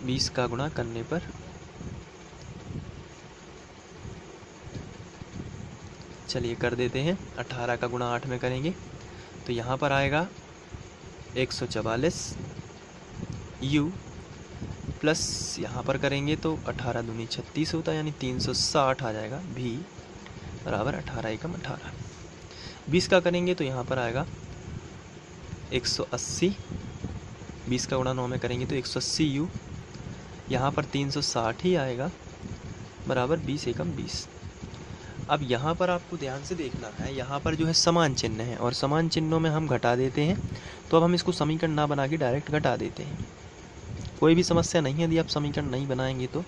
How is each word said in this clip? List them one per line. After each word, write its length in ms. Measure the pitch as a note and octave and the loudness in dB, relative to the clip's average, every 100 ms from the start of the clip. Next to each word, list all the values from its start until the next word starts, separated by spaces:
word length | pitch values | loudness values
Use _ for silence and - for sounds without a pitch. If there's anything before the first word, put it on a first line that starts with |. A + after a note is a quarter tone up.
| B2+ | 0
बीस 220 | B2 - | 2 2
का 160 | - B2 | 2 0
गुणा 200 | A#2 D3 | 2 0
करने 320 | - A#2 A2+ | 0 -2 -4
पर, 180 | A#2+ E3 - - - - - - - - - - - - - - - - - - - - - - - - - - - - - - - - - - - - - - - - - - - - - - - - - - - | -2 -2 -2 -10 -12 -14 -14 -12 -10 -10 -12 -16 -16 -16 -14 -12 -8 -8 -8 -12 -14 -16 -18 -18 -18 -18 -18 -18 -18 -14 -12 -12 -14 -16 -18 -16 -12 -10 -10 -12 -14 -14 -12 -10 -10 -8 -10 -12 -14 -14 -14 -14 -4
चलिए 260 | C3 A#2+ A#2 | -2 -2 0
कर 200 | B2 A#2+ | 0 2
देते 240 | B2 C3 | 2 2
हैं, 180 | D3 F#3 - - | 2 0 -4 -8
अठारह 380 | A#2+ B2+ A#2+ A#2+ | -6 -2 0 2
का 120 | B2 | 0
गुणा 180 | B2 B2 | 0 2
आठ 180 | A#2+ C3 | 0 0
में 100 | B2 | -2
करेंगे 340 | B2+ B2+ D3 F#3 - - - - - - - | 0 0 -2 -2 -8 -12 -14 -14 -14 -12 -2
तो 60 | |
यहाँ 240 | A#2 A#2 C3 | -2 0 2
पर 140 | D3 | 4
आएगा 360 | C#3 C#3 D3 F#3 - - - - - - - - - - A#2+ | 4 6 4 2 -4 -16 -18 -14 -14 -14 -16 -16 -14 -6 0
एक 160 | C3 | 0
सौ 140 | - B2 | 0 -2
चवालीस 680 | A2+ A2 A2+ D3+ - - - - - - - - - - - - - - - | 0 0 2 2 0 -6 -8 -8 -10 -12 -14 -16 -16 -14 -10 -8 -8 -10 -6
यू, 280 | C3+ D3 D3+ F#3+ - - - - - - - - - - | 4 4 4 0 -10 -14 -14 -14 -14 -10 -8 -8 -6 0
प्लस 540 | D3+ D#3+ - - - - | 2 4 0 -2 -4 -4
यहाँ 240 | - B2+ | -4 -2
पर 140 | A#2+ C#3 | 0 2
करेंगे 360 | C#3 C#3 C#3+ D3+ | 4 2 2 2
तो 200 | - A#2+ - | 2 0 -2
अठारह 340 | A#2+ A#2+ A#2 | -2 0 0
दूनी 220 | A#2 A2+ A2+ | -2 -4 -4
छत्तीस 460 | - - C#3 D#3 | -6 -4 -2 0
होता 180 | D#3+ E3 | 0 0
है, 60 | D#3 | 0
यानी 140 | D3+ | -2
तीन 260 | D3 C3 B2+ | -2 -2 0
सौ 140 | - B2+ | 0 0
साठ 480 | - D#3 C3+ C3 | 2 4 6 4
आ 80 | B2 | 0
जाएगा, 260 | G#2+ G#2+ C3+ | -2 -4 -6
भी 400 | F3+ B2 B2+ A#2+ F#3 - - - - - - - - | -6 -4 -2 -2 -6 -12 -14 -14 -14 -12 -10 -8 -2
बराबर 300 | A2+ A2+ - | 0 2 0
अठारह 340 | - B2 A2 | -4 -4 -2
एकम 240 | A2 E3 | -2 -4
अठारह। 380 | F3+ - C3+ - - - - - - - - - - - | -6 -6 -8 -8 -10 -10 -12 -14 -16 -16 -14 -14 -12 2
बीस 160 | E3 - | 4 8
का 120 | F#3 | 6
करेंगे 320 | F3 F3 F3+ | 8 4 4
तो 100 | F3+ | 2
यहाँ 200 | C#3+ C3 | 2 0
पर 160 | A#2+ C3 | 0 2
आएगा 260 | A#2+ A#2+ E3+ - - - - - - - - - - - - - - | 2 0 -2 -6 -12 -12 -10 -10 -10 -14 -14 -16 -16 -14 -10 -10 -2
एक 120 | C3 B2 | 0 0
सौ 200 | - - | -2 -2
अस्सी, 420 | B2 - - F3 G#3 - - - - - - - - - - - | -2 -4 2 2 2 -6 -8 -8 -8 -8 -8 -10 -12 -12 -10 -2
बीस 160 | B2+ - | 0 2
का 120 | C3+ | 0
गुणा 160 | B2+ | 2
नौ 140 | B2+ B2 | 0 0
में 120 | B2+ | 0
करेंगे 260 | A#2+ B2 B2 | 0 0 0
तो 100 | C#3+ | -2
एक 100 | B2 | 0
सौ 140 | - | -2
अस्सी 260 | - - D#3 | -2 2 2
यू 240 | C#3 E3+ - - - - - - - - - - | 4 0 -4 -10 -12 -10 -12 -10 -10 -12 -12 -2
यहाँ 200 | B2 C3+ | 2 4
पर 140 | C#3 B2+ | 2 0
तीन 240 | C#3 C#3 | 0 2
सौ 120 | C#3+ | 2
साठ 400 | C#3+ B2 A2+ A2+ | 2 2 2 4
ही 120 | F3+ F3+ | 4 4
आएगा, 320 | C3+ A#2+ D3 - - - - - - - - - - | 4 0 -2 -4 -12 -12 -8 -8 -8 -10 -12 -8 0
बराबर 300 | B2+ B2 E3 | 2 4 2
बीस 280 | D3 C#3+ - | 2 0 0
एकम 240 | A#2 E3 | 0 0
बीस। 360 | C#3 A#2 - - - - - - - - - - - - | -2 -4 -4 -6 -12 -14 -12 -12 -10 -12 -12 -10 -8 0
अब 120 | D3+ | 2
यहाँ 300 | C3+ A#2+ D3 E3 | 4 2 2 2
पर 140 | F3+ | 2
आपको 280 | F3 - E3+ | 2 -2 -6
ध्यान 260 | C#3 C3+ | -4 -4
से 120 | C#3+ F3 | -6 -4
देखना 320 | C#3 - A2+ - | -4 -4 -8 -6
है, 200 | C3 C3+ | -4 -4
यहाँ 240 | B2+ C#3+ | -4 -2
पर 160 | D#3+ D#3 | 0 2
जो 100 | D#3+ | 4
है 80 | D#3+ | 6
समान 380 | - E3+ D#3+ B2+ | 6 8 6 4
चिन्ह 280 | A#2 A2 | 0 0
है 140 | A#2+ A#2 | -2 2
और 160 | A#2+ | 2
समान 360 | B2 C#3 D3+ E3 | 2 4 4 4
चिन्हों 300 | D#3+ D#3+ D#3+ | 4 4 4
में 100 | D#3+ | 4
हम 180 | D3+ D#3 | 2 4
घटा 280 | B2 A#2+ B2 | 4 6 6
देते 260 | C3 C3 | 4 4
हैं। 140 | D3+ G3 - - - - - | 4 4 0 -6 -8 -12 6
तो 60 | E3 | 8
अब 60 | |
हम 120 | E3+ F3 | 8 6
इसको 160 | E3+ | 4
समीकरण 380 | F3 D3+ D#3+ E3 | 2 4 4 2
ना 140 | D3+ D3 | 4 4
बना 200 | C#3+ C#3 | 4 2
के 100 | D#3+ | 4
डायरेक्ट 340 | C3+ C3 - | 4 2 2
घटा 240 | D3+ D3 A#2 | 4 4 2
देते 260 | G2+ - | 0 -4
हैं, 220 | G#2 - - - - - - - - - - - | -6 -6 -8 -10 -16 -16 -16 -14 -10 -8 -8 6
कोई 160 | D#3 E3 | 8 8
भी 80 | |
समस्या 380 | E3+ E3+ E3 E3+ | 8 6 6 4
नहीं 140 | C#3+ D3 | 4 4
है 80 | |
यदि 140 | E3 E3 | 4 4
आप 100 | D#3+ | 4
समीकरण 360 | D3+ D3 C#3+ C#3+ | 2 2 0 0
नहीं 200 | B2+ C#3 | 0 0
बनाएंगे 400 | C3 C3 C3 B2+ | 2 2 0 -2
तो। 160 | D3 | -2